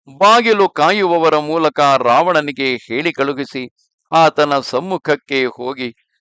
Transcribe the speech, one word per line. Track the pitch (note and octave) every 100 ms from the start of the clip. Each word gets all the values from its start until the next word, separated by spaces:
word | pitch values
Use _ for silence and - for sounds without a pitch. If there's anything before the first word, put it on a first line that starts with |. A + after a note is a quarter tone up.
| - C3+
ಬಾಗಿಲು | G3+ A#3 A#3 G#3+ F#3+
ಕಾಯುವವರ | - D#3 G#3 F#3 E3+ D#3+ D3+
ಮೂಲಕ | D3+ D#3+ D#3 -
ರಾವಣನಿಗೆ | C#3+ C3+ A#2+ B2+ F3 E3 D3 C3 C3+ B2
ಹೇಳಿ | - A#2+ E3
ಕಳುಹಿಸಿ | D3 C#3 C#3 C3+ C3+ B2 _ _ _ -
ಆತನ | D#3+ D#3 - D3 C#3
ಸಮ್ಮುಖಕ್ಕೆ | B2 B2+ F#3 F#3 - D3 - C3+ B2+
ಹೋಗಿ | A#2 B2 C3+ B2 - _ _